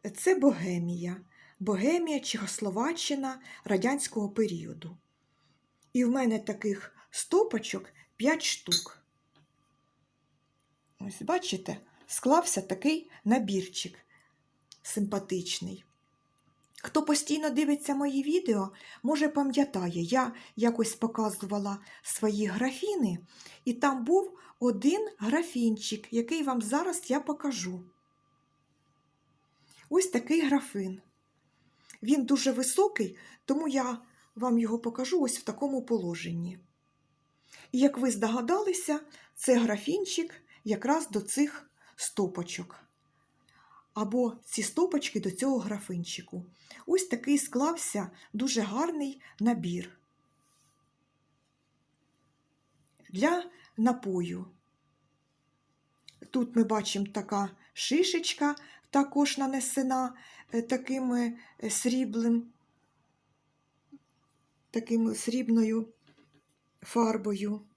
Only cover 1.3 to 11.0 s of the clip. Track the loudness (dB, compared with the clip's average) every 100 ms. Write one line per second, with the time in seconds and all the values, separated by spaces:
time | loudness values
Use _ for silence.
1.3 | _ -20 _ -2 2 2 2 0 -2 -2
2.3 | -4 -4 -4 -4 0 -2 -2 -4 -2 -4
3.3 | -8 -16 -16 -2 0 2 0 -2 -4 -2
4.3 | 0 0 -2 -8 -12 -14 -16 _ _ _
5.3 | _ _ _ _ _ _ 2 2 2 2
6.3 | 0 -4 -4 -4 -4 -8 _ _ -8 2
7.3 | 2 4 0 -4 -8 -10 -20 _ 0 2
8.3 | 2 0 -4 -2 -2 -2 -18 _ _ _
9.3 | _ _ _ _ _ _ _ _ _ _
10.3 | _ _ _ _ _ _ _